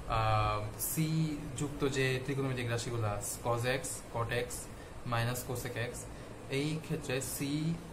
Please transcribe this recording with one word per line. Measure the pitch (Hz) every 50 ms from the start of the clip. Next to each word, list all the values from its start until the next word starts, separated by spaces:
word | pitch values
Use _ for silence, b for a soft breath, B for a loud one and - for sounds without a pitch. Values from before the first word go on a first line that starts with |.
| - -
আহ, | 113 113 110 110 107 107 107 107 107 104 107 110 - -
সি | - - - 160 160 156 160 160 156 151 147 - - - - -
যুক্ত | 151 139 - - 147 135
যে | 127 131 131 131 131 127 -
ত্রিকোণমিতিক | - 135 135 135 135 127 123 117 113
রাশিগুলো | 117 113 - 120 120 110 107 104
আছে, | 101 98 - - - - -
cos | 120 117 117
x, | 117 127 131 139 - - - - - - -
cot | 117 113 110
x, | 120 123 123 - - - - - B B B B B - - 127
minus | 120 117 117 120 123 - - -
cosec | 123 - - -
x, | - 113 117 127 - - - B B B B B B B - 107
এই | 131 135 147 156 160 160 -
ক্ষেত্রে | - 160 160 - - 127 135
সি | - - - - 147 139 143 151 156 165 165 - - -